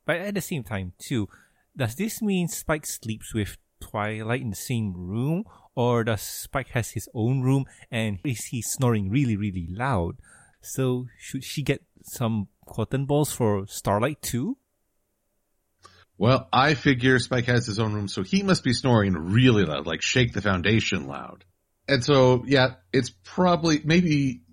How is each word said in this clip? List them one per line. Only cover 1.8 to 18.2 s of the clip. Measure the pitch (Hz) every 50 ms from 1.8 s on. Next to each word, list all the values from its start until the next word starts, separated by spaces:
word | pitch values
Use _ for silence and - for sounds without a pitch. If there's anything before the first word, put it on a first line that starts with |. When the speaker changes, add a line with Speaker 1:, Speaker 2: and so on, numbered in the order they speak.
| 131 107 117
Speaker 1:
this | 151 196 226 - - 226
mean | 208 196 180 175
Spike | 160 - - - - 156 156 -
sleeps | - - - - 110 110 - - - -
with | 110 101 - - - _ _ _ -
Twilight | - - - 110 104 104 110 110 110 110 120 135 131
in | 117
the | 95
same | - - - 131 117 110 101 90
room? | 90 90 90 98 113 127 143 160 180 220 - - - _ _ _
Or | - 120 120 120 117 113
does | 117 110 104 -
Spike | - - - - - - 139 127 -
has | - 123 107 -
his | - 110 - - -
own | 120 110 120 131 135 127
room | 127 135 139 135 - - - - -
and | - 117 113 107 101 92 -
is | 151 120 107 -
he | - - 120 104
snoring | - - - 131 120 117 107 98 95
really, | 104 143 143 120 110
really | 95 104 104 90 92 85 82
loud? | 90 104 123 139 131 92 85 87 - - - _ - - - _ _ _
So | - - - - 131 127 127 127 127 123 - -
should | - - - 135 131
she | - - 156 135
get | 127 - - - _ _ _ -
some | - - - 120 113 113 107 98 - _ _ _ -
cotton | - - 110 - - 135 139
balls | 135 147 147 151 - -
for | - 127 107 104 98 98
Starlight | - - - - 113 98 104 113 143 151 - -
too? | - - 117 131 208 277 - _ _ _ _ _ _ _ _ _ _ _ _ _ _ _ _ _ _ _ _ _ _ _ _ _ - _ _ _ _ _
Speaker 2:
Well, | - 95 117 131 123 - - -
I | 120 135 151 156
figure | 120 - 147 135 120 123 135 131 123
Spike | 123 - 131 127 120
has | 123 123 120 120
his | - 101 107
own | 113 107 107
room, | 104 101 95
so | - -